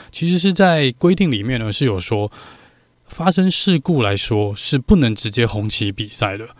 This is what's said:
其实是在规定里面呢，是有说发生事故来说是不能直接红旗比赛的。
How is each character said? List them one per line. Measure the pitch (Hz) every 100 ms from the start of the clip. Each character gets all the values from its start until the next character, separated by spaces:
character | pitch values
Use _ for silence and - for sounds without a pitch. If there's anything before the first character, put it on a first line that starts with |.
| -
其 | - 170
实 | 180
是 | 190
在 | 180 185 160 135 117
规 | 175 190
定 | 180
里 | 104
面 | 110 123
呢， | 110
是 | - 131
有 | 95
说 | - 104 104 - - - - _ _ _ -
发 | - 170
生 | 180 185
事 | - 196 170
故 | - 151
来 | 104 98
说 | - 104 104 101
是 | - 139
不 | - 196
能 | 120 107
直 | 110
接 | 120 113
红 | 107 104
旗 | - 101
比 | 101 104
赛 | - 104 101
的。 | 113 -